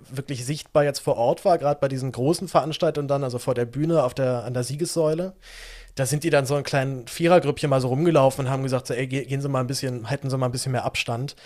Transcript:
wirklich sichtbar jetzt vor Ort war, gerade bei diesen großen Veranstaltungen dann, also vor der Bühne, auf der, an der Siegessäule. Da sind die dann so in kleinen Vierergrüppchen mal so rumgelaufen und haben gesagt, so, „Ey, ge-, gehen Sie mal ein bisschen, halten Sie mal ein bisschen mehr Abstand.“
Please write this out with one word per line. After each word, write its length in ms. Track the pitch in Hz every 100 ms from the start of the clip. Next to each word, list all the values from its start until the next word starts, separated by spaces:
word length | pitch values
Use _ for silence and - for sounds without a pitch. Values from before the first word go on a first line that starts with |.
| -
wirklich 360 | 131 143 131 123
sichtbar 380 | 151 - 151
jetzt 160 | 147 135
vor 180 | - 135
Ort 280 | 120 170 202
war, 120 | 170
gerade 220 | 139 147
bei 80 | 139
diesen 240 | 135 131
großen 360 | 123 131 175 180
Veranstaltungen 600 | 165 139 151 165 151 139
dann, 160 | 139
also 160 | 135 120
vor 160 | - 120
der 100 | 120
Bühne, 380 | 135 156 165
auf 100 | 127
der, 300 | - 127 123
an 100 | 117
der 100 | 127
Siegessäule. 680 | 120 143 170 170 156 160 185 - - - - - - -
Da 100 | 131
sind 180 | 147
die 60 | 160
dann 160 | 151 127
so 100 | 143
in 80 |
kleinen 440 | 135 143 135 131 117
Vierergrüppchen 600 | - 170 180 143 139 151
mal 120 | 135
so 80 | 127
rumgelaufen 560 | 127 170 160 135 131 131
und 60 |
haben 120 | 135
gesagt, 240 | 135 127 -
so, 60 |
„Ey, 140 | 123 131
ge-, 180 | 131 123
gehen 160 | 135
Sie 80 | 139
mal 100 | 135
ein 80 | 123
bisschen, 420 | 135 135 123 110
halten 200 | 135 135
Sie 80 | 131
mal 80 | 127
ein 60 |
bisschen 200 | 127 135
mehr 140 | 123 110
Abstand.“ 500 | - - 120 139 -